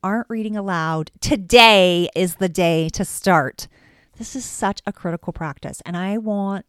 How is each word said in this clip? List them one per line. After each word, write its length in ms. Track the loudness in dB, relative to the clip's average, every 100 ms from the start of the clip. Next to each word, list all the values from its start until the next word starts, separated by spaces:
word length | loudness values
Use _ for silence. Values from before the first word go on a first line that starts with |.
aren't 280 | -4 -4 -4
reading 260 | -6 -4 -4
aloud, 560 | -4 -2 -2 -2 -4 _
today 880 | -2 -2 4 6 8 8 6 4 0 0
is 200 | -2 -2
the 120 | -4
day 400 | 0 2 2 -2
to 160 | -4
start. 640 | -8 -2 2 4 2 -6 -18 _ _ _ _ _
This 180 | -12
is 100 | -12
such 360 | -12 -4 -4 -4 -8
a 60 |
critical 400 | -8 -6 -6 -8
practice, 500 | -8 -10 -8 -12 -12
and 120 | -10 -6
I 220 | -4 -4
want 480 | -4 -4 -4 -6